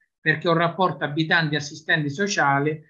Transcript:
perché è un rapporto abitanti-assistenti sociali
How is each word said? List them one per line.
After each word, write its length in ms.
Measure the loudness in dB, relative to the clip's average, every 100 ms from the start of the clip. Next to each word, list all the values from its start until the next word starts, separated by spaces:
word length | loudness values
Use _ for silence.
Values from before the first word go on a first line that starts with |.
| _ _
perché 280 | -2 0 2
è 40 |
un 60 | 2
rapporto 460 | 2 2 0 0
abitanti-assistenti 1040 | -4 -2 0 0 2 -2 -4 -10 -2 0 0
sociali 680 | -2 -2 0 2 2 0 -4